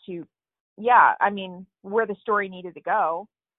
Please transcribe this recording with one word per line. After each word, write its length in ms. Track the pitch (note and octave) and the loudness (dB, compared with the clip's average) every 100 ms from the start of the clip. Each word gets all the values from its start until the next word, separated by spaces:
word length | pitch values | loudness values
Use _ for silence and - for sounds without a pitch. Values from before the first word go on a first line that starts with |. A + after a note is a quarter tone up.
| - | -12
to, 200 | F3 - _ _ _ _ - | -12 -12 _ _ _ _ -6
yeah, 360 | A3+ A#3 C3+ - | 4 6 6 4
I 100 | G3+ | 0
mean, 360 | G3+ F#3 F3+ F#3 _ | -2 -8 -14 -18 _
where 240 | F#3+ G#3+ G#3+ | -4 -2 -2
the 100 | G3 | -4
story 280 | - G#3 G3 | -2 -2 -2
needed 240 | F#3 F3+ D3+ | -8 -14 -10
to 60 | |
go. 460 | E3+ G#3 D#3+ E3+ G#3+ _ _ | -4 -2 -2 -4 -10 _ _